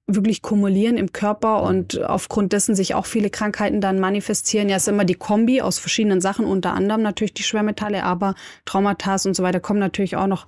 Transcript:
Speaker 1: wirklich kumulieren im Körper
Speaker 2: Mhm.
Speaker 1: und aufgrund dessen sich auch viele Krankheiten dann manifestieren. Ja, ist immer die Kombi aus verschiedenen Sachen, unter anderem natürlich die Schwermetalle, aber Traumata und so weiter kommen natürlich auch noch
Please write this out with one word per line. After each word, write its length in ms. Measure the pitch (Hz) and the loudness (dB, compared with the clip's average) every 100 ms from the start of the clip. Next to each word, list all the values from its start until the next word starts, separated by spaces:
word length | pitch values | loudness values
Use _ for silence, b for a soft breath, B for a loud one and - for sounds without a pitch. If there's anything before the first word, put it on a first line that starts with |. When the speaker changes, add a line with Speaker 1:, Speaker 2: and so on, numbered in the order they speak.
| - | -2
Speaker 1:
wirklich 320 | 208 208 202 | 2 2 0
kumulieren 540 | - 208 196 196 226 240 | 0 2 4 4 2 2
im 160 | 190 | -2
Körper 520 | - 208 214 220 214 | -2 -2 0 2 2
Speaker 2:
Mhm. 40 | - | 2
Speaker 1:
und 340 | 185 180 - - | 0 -2 -4 -2
aufgrund 480 | 190 - 220 190 | -4 -2 -2 0
dessen 220 | 208 - 196 | 0 2 0
sich 200 | 185 180 | 0 -2
auch 100 | - | -2
viele 240 | 226 208 | -2 -2
Krankheiten 520 | - 208 - 208 208 | -2 -4 -2 0 0
dann 180 | 196 190 | 0 2
manifestieren. 680 | 190 202 196 208 - 214 202 | 0 0 -2 -4 0 0 2
Ja, 80 | 190 | 2
ist 100 | - | 2
immer 160 | 208 | 2
die 120 | 190 180 | 2 0
Kombi 440 | - 208 233 262 | 0 2 4 2
aus 200 | - - | 0 -4
verschiedenen 420 | - - 214 190 | -2 0 2 2
Sachen, 240 | 190 202 202 | 2 0 0
unter 260 | 190 175 | 0 0
anderem 300 | - 196 220 | 0 0 0
natürlich 320 | 220 202 214 | 0 -2 -4
die 100 | - | -4
Schwermetalle, 600 | - 220 214 208 214 196 185 | -4 -2 -2 -2 -4 -2 -2
aber 280 | 180 196 185 B B | 0 -2 -4 B B
Traumata 540 | - 196 202 196 196 196 190 | -4 0 0 0 -2 -2 0
und 100 | 190 | 0
so 80 | |
weiter 160 | 180 185 | 0 0
kommen 220 | 180 208 | 0 0
natürlich 340 | 190 - 190 - | 0 -2 -2 0
auch 120 | 196 | 0
noch 180 | 180 | -2